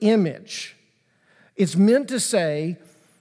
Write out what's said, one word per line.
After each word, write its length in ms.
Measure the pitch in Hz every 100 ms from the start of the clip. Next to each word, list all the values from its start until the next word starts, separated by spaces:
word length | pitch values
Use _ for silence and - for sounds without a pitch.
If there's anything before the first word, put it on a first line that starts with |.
image. 720 | 214 220 170 123 - - - _ _ _ _ _ _ _ _ -
It's 220 | 180 170
meant 320 | 208 254 262
to 100 | 247
say 560 | - 208 160 147 160 170 - _ _ _